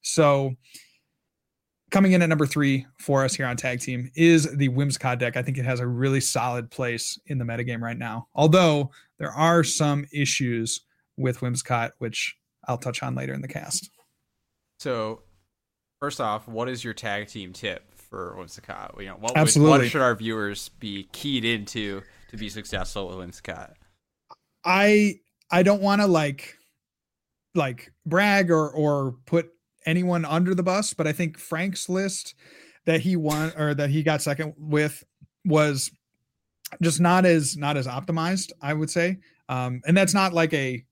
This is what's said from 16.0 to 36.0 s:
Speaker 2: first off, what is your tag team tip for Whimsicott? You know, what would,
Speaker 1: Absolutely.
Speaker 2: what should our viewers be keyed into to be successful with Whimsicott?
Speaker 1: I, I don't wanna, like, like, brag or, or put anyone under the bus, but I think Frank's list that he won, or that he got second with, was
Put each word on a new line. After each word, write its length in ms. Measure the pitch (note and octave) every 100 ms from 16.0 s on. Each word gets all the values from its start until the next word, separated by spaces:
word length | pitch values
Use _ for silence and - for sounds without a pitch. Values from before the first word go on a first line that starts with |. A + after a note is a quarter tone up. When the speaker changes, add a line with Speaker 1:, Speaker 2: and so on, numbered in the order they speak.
Speaker 2:
first 200 | C#3+ C3+
off, 280 | A#2 G#2+ A2
what 200 | A2+ A#2+
is 140 | B2
your 120 | A#2
tag 340 | G#2+ A2+ G2+ G#2
team 240 | A2 F#2
tip 320 | F2+ G#2+ F2+ _
for 400 | _ _ - F2+ G2
Whimsicott? 600 | E2+ - - - G1+ -
You 80 | G2
know, 80 |
what 200 | F#2+ A2
would, 40 | C3
Speaker 1:
Absolutely. 400 | D3+ - D3+ C#3
Speaker 2:
what 100 | A#2+
should 120 | D3+
our 160 | B2+ A2
viewers 540 | A2 A2+ G2+ G2+ - _
be 240 | G#2+ G2 F#2+
keyed 320 | - D3 C3
into 580 | A2+ A#2 G#2 A#2 G#2 G2 G2 _ -
to 60 | G#2+
be 120 | G#2
successful 580 | G2+ G2+ G2+ F#2 - F#2+
with 120 | F#2
Whimsicott? 560 | F2+ - - F2+ - _ _ _ _ _ _ - _ _
Speaker 1:
I, 560 | E3+ F#3+ G3+ G#3 G#3 - _ _ _
I 100 | F3
don't 200 | F#3 G3+
wanna, 260 | G3 G3+ G3+
like, 480 | E3+ D3 C#3 - - _ _ _ _ _ _ _ _ _
like, 380 | F3 C#3 A#2+ - _
brag 460 | - E3+ G#3 G3+ F#3
or, 200 | E3 D3+
or 460 | D3 D3+ C#3+ C3+ B2 -
put 240 | E3+ E3 _ _ _
anyone 400 | - E3+ F3+ F3
under 300 | D#3 D#3 F3+
the 80 | F#3
bus, 320 | F#3 F#3 G#3
but 120 | - D#3
I 60 |
think 260 | D3 E3+ D#3
Frank's 500 | - D#3+ F#3+ F#3 -
list 460 | F#3 G3 F#3+ - - - - - _ -
that 140 | D#3+
he 160 | C#3+ F3+
won, 360 | D3+ D3+ D#3+ D#3+
or 180 | D3+
that 160 | C#3+ C#3+
he 120 | D3
got 200 | D#3 D3+
second 320 | D3+ C#3+ D#3 D3+
with, 480 | D3+ D3+ D3+ - _ _ _ _
was 460 | G3 D#3 D3+ C#3 - _